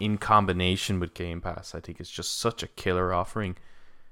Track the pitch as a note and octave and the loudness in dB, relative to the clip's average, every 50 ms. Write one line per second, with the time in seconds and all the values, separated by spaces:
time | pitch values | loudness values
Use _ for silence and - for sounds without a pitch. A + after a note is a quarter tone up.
0 | G2+ G#2+ G#2 G2+ - - A2 G#2 G2 F#2 F2+ F2+ F2+ F2+ F#2 F#2+ - - G2 F2+ | 0 0 0 0 4 8 8 8 8 6 4 4 4 4 2 2 0 0 0 0
1 | F2 E2+ - - F2+ E2+ E2+ E2+ - F2+ E2+ - - - - E2 - - E2 - | 0 -2 -4 -6 -6 -6 -6 -6 -6 -6 -8 -8 -10 -12 -12 -12 -10 -12 -12 -12
2 | F2 - - - - - - - - A#2 - - - - - - - G2 F2+ F2+ | -12 -12 -8 -6 -6 -4 -4 0 0 -2 -2 -2 -10 -10 -8 -4 0 2 2 4
3 | F#2 F2+ F2+ F2 F#2 - - A2+ G#2 F#2 F2 - - - - - - - - - | 4 2 2 0 0 -2 -2 -4 -2 -4 -4 -6 -10 -18 -18 -18 -18 -18 -18 -18
4 | - - | -18 -18